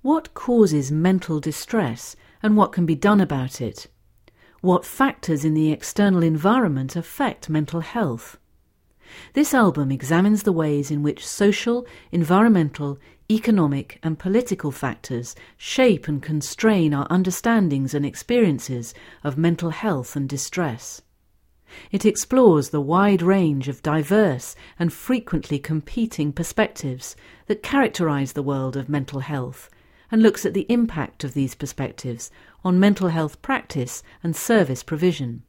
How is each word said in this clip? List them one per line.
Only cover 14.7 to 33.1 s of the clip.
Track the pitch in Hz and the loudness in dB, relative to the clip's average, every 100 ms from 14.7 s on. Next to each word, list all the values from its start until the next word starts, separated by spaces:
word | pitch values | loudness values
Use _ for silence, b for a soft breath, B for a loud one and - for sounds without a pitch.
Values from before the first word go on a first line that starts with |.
factors | 135 135 - - 120 127 - B B | -6 -8 -8 -8 -8 -8 -16 B B
shape | - - 254 165 - | -6 2 4 4 -2
and | 143 | -6
constrain | 143 151 - - 220 202 156 | -4 -6 -6 0 2 4 2
our | 143 - | 0 0
understandings | 180 185 180 233 233 180 139 135 | 0 0 -2 0 2 2 0 -2
and | 147 | -2
experiences | 143 - - 240 202 135 - 123 117 B B B | -4 -6 -2 2 4 2 -4 -8 -10 B B B
of | 147 135 | -6 0
mental | 170 165 170 | 0 2 -4
health | 156 220 147 120 147 | -4 -4 -4 -4 -6
and | 135 | -6
distress. | 139 - - 160 117 - - _ _ _ _ _ _ B B B | -6 -6 -4 -4 -6 -14 -20 _ _ _ _ _ _ B B B
It | 196 | 0
explores | 214 202 - 262 240 156 131 | 0 0 0 6 6 6 2
the | 151 | -4
wide | 139 175 202 190 | 0 2 2 2
range | 170 196 170 139 131 | 2 2 2 0 -4
of | 135 | -6
diverse | 156 156 147 208 202 127 - - B B | -2 -2 2 2 2 0 -8 -18 B B
and | 170 | -4
frequently | - - 254 - 156 - 143 | -4 -4 -4 -2 -6 -4 -6
competing | - 156 - - 226 - 147 | -4 -6 -4 -4 -4 -2 -4
perspectives | 139 170 - 214 - 139 127 - - b b - | -4 -6 -2 -2 -2 -8 -8 -14 -20 b b -6
that | 135 | -6
characterize | - 277 254 - 165 143 139 | -2 0 0 0 -2 0 -4
the | - | -4
world | 139 139 131 135 | -4 -4 -4 -6
of | 135 | -4
mental | 147 135 139 | -4 -4 -10
health | 135 143 127 131 - b b b b | -6 -6 -8 -12 -20 b b b b
and | 220 | 4
looks | 220 202 - | 4 4 -2
at | |
the | 185 - | -2 0
impact | 240 226 160 131 _ | 0 0 -2 -8 _
of | 139 | -6
these | 139 135 - | -4 -4 -4
perspectives | 139 - 135 - 131 117 - b b b | -12 -6 -8 -8 -10 -10 -12 b b b
on | 185 180 | 0 4
mental | 202 196 | 4 4
health | 185 | 0